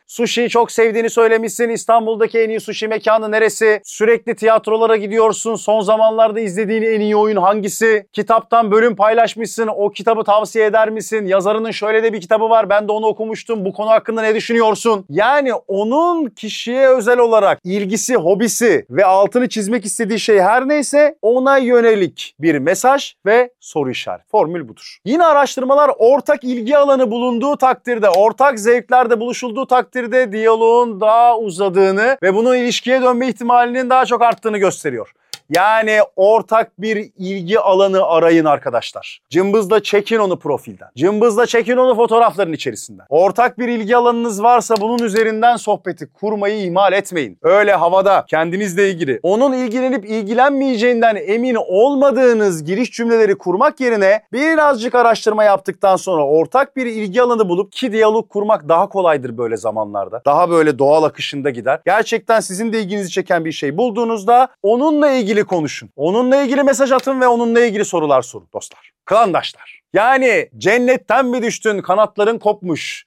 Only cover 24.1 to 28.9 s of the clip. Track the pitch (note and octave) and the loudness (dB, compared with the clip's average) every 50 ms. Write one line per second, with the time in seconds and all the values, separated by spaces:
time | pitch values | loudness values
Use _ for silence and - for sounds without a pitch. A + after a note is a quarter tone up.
24.1 | F#2 F2 _ _ - G#3+ E3+ D3+ F3 F3 C#3+ A2 G#2+ _ - - - _ - F#3+ | -12 -12 _ _ 0 0 0 0 -4 -8 -10 -12 -18 _ -20 -20 -20 _ -6 -4
25.1 | C4+ E4+ F4 D#4+ D4 C#4+ C#4 - - C4+ B3+ B3+ C#4 C#4+ D4 C4+ - - A3 A#3 | 0 2 2 4 4 2 2 0 -2 -6 -2 0 2 2 2 2 2 2 2 4
26.1 | C4+ - - - D4 - - B3 B3 A#3+ G#3+ A3+ D4 C#4+ C#4+ C#4+ C4+ C4 B3+ G#3+ | 4 2 2 0 -2 -2 -2 -6 -6 -4 -2 0 2 2 4 4 2 2 2 -2
27.1 | A3 A#3+ A#3+ B3+ A#3+ A#3 A#3+ C#4+ D4 - C4+ C4 A#3+ - - A#3+ B3 A3+ G3+ G3+ | -2 -2 -2 -2 -2 -2 -2 -2 -2 0 2 0 0 0 -4 -6 -4 0 2 2
28.1 | E3+ F#3 G#3 A3+ G#3+ - C4+ C#4+ C4+ A3 G3 A3+ A#3+ B3 - - | 4 4 2 2 2 2 2 2 2 0 0 2 2 2 2 2